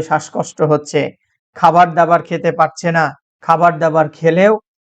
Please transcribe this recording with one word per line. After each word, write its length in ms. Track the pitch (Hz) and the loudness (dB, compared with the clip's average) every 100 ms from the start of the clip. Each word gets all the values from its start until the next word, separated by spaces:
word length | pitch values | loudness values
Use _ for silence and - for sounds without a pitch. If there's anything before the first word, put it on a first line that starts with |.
শ্বাসকষ্ট 560 | 156 156 - - - - | 0 -4 -4 -8 -8 -4
হচ্ছে, 380 | 151 147 147 151 135 - _ _ _ - | 0 0 -2 -6 -6 -8 _ _ _ -2
খাবার 380 | 170 165 175 | 2 4 2
দাবার 280 | 160 165 170 | 2 0 0
খেতে 280 | - 165 170 | -2 -6 -4
পারছে 360 | 156 156 - 175 | -2 -2 -4 -4
না, 120 | 165 151 143 _ _ | -2 -2 -6 _ _
খাবার 320 | - 165 170 156 | -2 2 2 2
দাবার 280 | 160 156 151 | 0 0 -2
খেলেও 440 | - 165 165 202 214 - _ _ | -2 0 2 2 0 -6 _ _